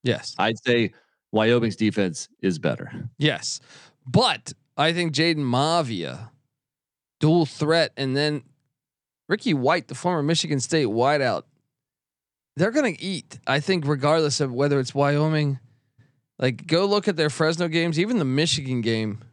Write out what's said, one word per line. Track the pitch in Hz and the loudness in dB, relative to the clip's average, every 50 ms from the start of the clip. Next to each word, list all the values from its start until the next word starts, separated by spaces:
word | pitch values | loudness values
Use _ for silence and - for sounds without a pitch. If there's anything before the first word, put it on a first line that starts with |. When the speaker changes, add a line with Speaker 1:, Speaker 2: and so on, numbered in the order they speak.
| - | -2
Speaker 1:
Yes. | 127 110 - - - - - | -2 -4 -2 -6 -12 -4 -2
Speaker 2:
I'd | 98 110 113 - _ | 0 0 -2 -2 _
say | 127 120 120 113 98 - - _ _ _ _ _ _ | 0 2 2 2 0 -4 -10 _ _ _ _ _ _
Wyoming's | - 110 110 113 120 120 113 113 90 | 0 2 4 4 4 4 2 0 -2
defense | - 110 107 98 107 98 90 78 - - - _ _ | 0 0 0 2 2 0 0 -2 -6 -12 -16 _ _
is | - 95 87 76 | -2 -2 -2 0
better. | - 76 60 - - - - - - - _ - | -2 -2 -2 -2 -8 -12 -12 -12 -12 -12 _ -2
Speaker 1:
Yes. | 143 151 117 - - - - - _ _ - - - - _ _ _ | 0 0 0 -2 -8 -10 -10 -12 _ _ -20 -20 -20 -20 _ _ _
But | 127 123 202 254 226 143 113 _ - - _ _ _ _ | 0 2 2 4 4 0 -2 _ -18 -20 _ _ _ _
I | - 147 165 | 0 0 0
think | 170 170 175 165 | 2 0 -2 -2
Jaden | 143 135 160 170 160 151 | 0 0 2 2 2 0
Mavia, | 143 123 120 127 143 156 170 175 156 120 113 90 80 67 62 78 110 110 _ _ _ _ _ _ _ _ _ _ _ _ _ _ _ _ _ _ | 0 0 2 2 2 2 2 0 0 -2 -4 -6 -6 -8 -10 -12 -16 -18 _ _ _ _ _ _ _ _ _ _ _ _ _ _ _ _ _ _
dual | 151 156 165 175 160 | 2 4 4 4 2
threat, | 139 - - 156 151 160 170 156 - _ | 0 -2 -4 0 2 2 2 2 0 _
and | - 139 131 131 | -6 -4 -2 0
then | 139 147 151 151 131 - _ _ _ _ _ _ _ _ _ _ _ _ _ _ _ _ - | 0 0 -2 -2 -4 -10 _ _ _ _ _ _ _ _ _ _ _ _ _ _ _ _ -6
Ricky | 180 214 - 240 | -6 -2 0 0
White, | 160 135 123 139 170 180 - - | 0 2 2 2 2 2 -2 -6
the | 147 | -14
former | - - 175 180 156 | -4 -2 -2 0 0
Michigan | 143 147 165 156 - 156 151 135 | 0 0 0 0 0 -2 -2 -2
State | 117 - 165 160 143 | -2 0 0 0 2
wideout, | 107 107 117 120 139 151 147 135 120 101 - - _ _ _ _ _ _ _ _ _ _ _ _ _ _ _ _ _ _ _ _ _ _ | 2 2 2 2 2 2 2 0 0 -2 -2 -6 _ _ _ _ _ _ _ _ _ _ _ _ _ _ _ _ _ _ _ _ _ _
they're | 139 175 220 | -2 -2 2
gonna | 233 311 285 226 151 - | 2 2 0 0 -2 -4
eat, | - 190 190 - - _ - - _ | -6 -6 -6 -6 -8 _ -20 -10 _
I | - 131 147 | 0 0 0
think, | 147 - 190 175 143 | 2 0 0 0 0
regardless | 143 151 135 135 147 156 165 156 147 131 - | -2 -2 0 2 2 4 4 2 0 0 -2
of | 147 131 120 | -2 -2 0
whether | 123 143 147 143 139 | 0 2 2 2 0
it's | 131 - - | 0 -2 0
Wyoming. | 139 143 139 143 147 151 156 156 151 147 143 139 127 - _ _ _ _ _ _ _ - _ _ _ _ _ _ - | 0 2 2 2 2 2 2 2 0 0 0 -2 -4 -8 _ _ _ _ _ _ _ -20 _ _ _ _ _ _ -2
Like, | - 131 120 95 - | -2 -2 -2 -4 -4
go | 165 160 170 196 | -2 0 0 2
look | 202 202 208 196 214 | 2 0 0 0 0
at | 180 | 0
their | 151 156 151 | 0 -2 -2
Fresno | - - 165 156 165 160 180 | 0 0 0 0 0 0 -2
games, | 170 156 165 165 170 156 156 | -2 0 0 0 0 0 0
even | 185 220 247 214 | 0 0 0 0
the | 151 | 0
Michigan | 131 127 143 165 - - 143 123 131 127 120 | 0 2 0 0 0 -2 -4 -4 -4 -4 -2
game. | 107 117 113 110 110 107 101 - - - | 0 0 0 0 -2 -4 -6 -8 -14 -20